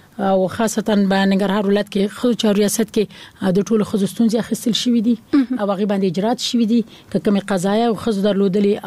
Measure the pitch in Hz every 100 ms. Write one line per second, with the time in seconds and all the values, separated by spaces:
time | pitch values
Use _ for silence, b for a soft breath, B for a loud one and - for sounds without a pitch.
0 | b - 196 190 185 - 226 - 202 208
1 | 196 190 196 196 196 202 196 202 202 196
2 | 202 - 247 226 220 202 202 - 220 -
3 | 202 B B B 196 180 190 220 196 214
4 | 190 - 226 226 - 214 - 202 254 233
5 | 220 233 - 294 247 254 202 190 208 202
6 | 190 170 208 247 - 240 220 233 - B
7 | B 190 - 202 190 196 190 208 233 214
8 | - 202 202 196 196 196 202 214